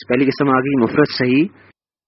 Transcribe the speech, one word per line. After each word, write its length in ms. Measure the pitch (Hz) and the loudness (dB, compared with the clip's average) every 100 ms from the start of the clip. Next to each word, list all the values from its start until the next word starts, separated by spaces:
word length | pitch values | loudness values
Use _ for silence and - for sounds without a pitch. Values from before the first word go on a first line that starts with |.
| - | -4
پہلی 160 | 127 135 | -2 0
قسم 240 | - 139 | 0 0
آ 100 | 131 | 0
گئی 240 | 131 139 | 0 0
مفرد 260 | 113 - 147 - | 0 2 0 0
صحیح 280 | 127 131 175 - _ _ _ _ | 0 0 0 -6 _ _ _ _